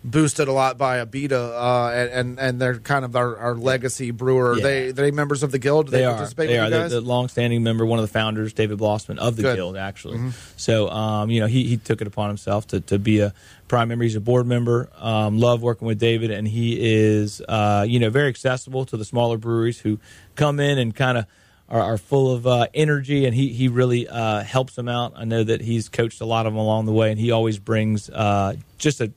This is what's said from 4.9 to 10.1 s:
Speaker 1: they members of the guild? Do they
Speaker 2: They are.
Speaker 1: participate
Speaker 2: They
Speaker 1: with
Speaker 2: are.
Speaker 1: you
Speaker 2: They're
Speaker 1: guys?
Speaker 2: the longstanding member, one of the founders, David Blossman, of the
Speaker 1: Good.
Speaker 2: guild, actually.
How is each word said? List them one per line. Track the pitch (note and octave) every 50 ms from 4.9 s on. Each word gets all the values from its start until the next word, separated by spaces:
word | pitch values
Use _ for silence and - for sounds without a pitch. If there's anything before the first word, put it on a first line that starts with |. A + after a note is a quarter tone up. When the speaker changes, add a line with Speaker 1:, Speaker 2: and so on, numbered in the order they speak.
Speaker 1:
they | C3 C3+ C#3 C#3+
members | C#3+ D3 D3 C#3+ D3 C3
of | D3+ C#3
the | C3+
guild? | C3+ A#2 C#3+ D3 D#3 D#3
Do | C3+ B2+
they | B2+
Speaker 2:
They | B2+
are. | B2+ A#2
Speaker 1:
participate | G#2+ G#2+ G#2+ - - B2+
Speaker 2:
They | A#2+ A#2+
Speaker 1:
with | A#2
Speaker 2:
are. | A2
Speaker 1:
you | A2
Speaker 2:
They're | A#2 A2+
Speaker 1:
guys? | - -
Speaker 2:
the | B2 A#2+
longstanding | A#2 B2 B2 B2 B2 B2 - A#2+ A#2+ A#2+ A#2 A#2 A2+
member, | A2+ A2+ A2+ A2+
one | A2+ A#2
of | A2+ A2
the | G#2+
founders, | - A2+ A2 A2 G#2+ G#2+ G#2+ A2 -
David | - A2 G#2+ G#2+
Blossman, | G2+ A2 G#2+ G#2 G#2+ - - G#2
of | - - B2 A#2
the | A2+
Speaker 1:
Good. | A2 C3 A#2+
Speaker 2:
guild, | F#2+ F2+ F2 F#2
actually. | G2 F#2+ G2 G2 - - -